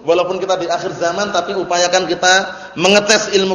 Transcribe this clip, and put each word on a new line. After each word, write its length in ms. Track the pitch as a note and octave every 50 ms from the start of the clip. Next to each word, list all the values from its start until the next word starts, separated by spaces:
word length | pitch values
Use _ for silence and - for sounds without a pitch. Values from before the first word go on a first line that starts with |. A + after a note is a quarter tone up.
Walaupun 400 | - D3 E3+ F3+ F3 F3 F#3+ F#3
kita 160 | F3 F3+ F#3 -
di 80 | E3+
akhir 320 | E3 E3+ E3+ F3 F#3 D#3 C3+
zaman, 320 | E3+ E3+ F3 G3 G#3 G3+
tapi 240 | G3 F3 E3+ F3+ G3
upayakan 560 | F#3+ F3 F3 F3 F3 F3+ F3 F3 F#3 F#3 D#3+
kita 240 | E3+ F3 - F#3 F#3 F#3+ F#3+ - - - - - -
mengetes 560 | D3 E3 F#3 G3+ G#3 G3+ G#3 A3 G#3 - - -
ilmu 180 | G3 F#3+ F#3+